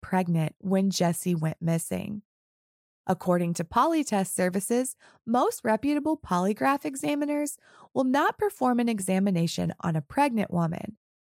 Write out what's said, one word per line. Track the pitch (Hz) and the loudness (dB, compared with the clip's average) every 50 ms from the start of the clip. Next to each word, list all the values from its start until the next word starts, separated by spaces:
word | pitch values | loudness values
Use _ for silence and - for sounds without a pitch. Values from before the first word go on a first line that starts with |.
pregnant | - - - 185 185 170 170 160 156 - - _ | -6 -2 0 0 2 2 2 2 0 0 -2 _
when | - 190 190 190 196 196 | -2 0 2 2 2 2
Jessie | 180 - 180 170 165 - - 180 175 | 2 2 2 0 0 0 -2 -2 0
went | 160 156 160 156 - | 0 0 -2 -4 -2
missing. | 170 165 165 165 - - - - - - 208 208 - _ _ _ _ _ _ _ _ _ _ _ _ _ _ _ _ | -2 0 0 0 -2 -4 -6 -6 -6 -8 -10 -10 -12 _ _ _ _ _ _ _ _ _ _ _ _ _ _ _ _
According | - 185 180 - 185 175 175 175 170 170 | -2 -2 0 0 0 2 2 2 0 -2
to | - 165 | -2 -4
Polytest | - - 233 269 330 330 320 285 - 220 196 190 - - | 0 2 2 2 4 2 0 0 0 0 0 0 0 0
Services, | - 185 180 175 202 - - 233 247 262 - - - - - - _ _ | 0 0 0 0 -2 -2 0 0 -2 -2 -4 -8 -12 -20 -20 -20 _ _
most | 220 226 247 294 440 - - - | -2 0 2 2 0 0 -2 0
reputable | 233 214 220 - 285 294 294 285 311 320 - | 0 0 0 2 0 0 0 0 0 -2 -2
polygraph | - - 185 180 180 196 214 - 262 269 277 285 - | -2 -2 0 0 2 0 0 0 0 0 0 0 -2
examiners | 311 269 269 - 294 294 285 294 294 294 294 294 285 - - _ - - - - - - | -6 -6 -4 -4 -2 -2 -2 -2 -2 -2 -2 -2 -4 -6 -12 _ -20 -20 -20 -20 -6 -2
will | 254 262 | -2 0
not | 254 254 277 320 427 494 | 2 2 2 2 2 0
perform | - 427 403 - - - 247 247 240 | 0 -2 -2 0 0 0 2 2 2
an | 240 233 | 2 0
examination | 226 202 185 - 190 190 196 202 185 165 170 170 - - 175 165 - - | 0 -2 0 0 2 2 2 2 2 2 2 0 0 -2 -2 -4 -4 -4
on | - 175 160 | -4 -2 -2
a | 160 | -2
pregnant | 147 - - - 285 285 233 214 196 - | -4 -2 0 0 2 2 2 0 -2 0
woman, | - 175 170 160 165 - - - 220 _ _ _ _ _ _ _ | 0 0 0 0 -2 -6 -8 -10 -14 _ _ _ _ _ _ _